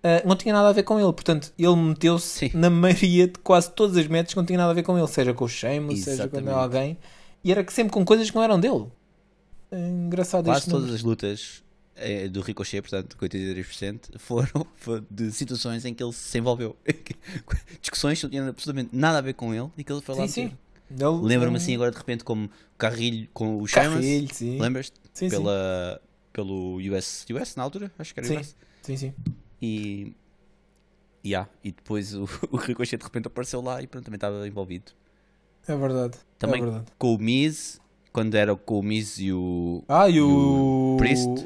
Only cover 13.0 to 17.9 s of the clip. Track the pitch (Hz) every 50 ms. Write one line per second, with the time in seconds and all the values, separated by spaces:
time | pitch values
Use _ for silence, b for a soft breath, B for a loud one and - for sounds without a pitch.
13 | 92 - - - 98 90 - 98 95 95 92 92 90 - - - 101 98 104 113
14 | - - - 107 - - 123 117 135 131 - 147 165 - _ _ - 117 117 107
15 | 104 _ 101 98 117 110 107 - 143 120 127 113 - 123 113 117 117 123 117 -
16 | 127 120 117 - - - - 120 113 127 120 120 120 110 - _ _ - - -
17 | - - - - - - 190 143 - - - - - - - - - -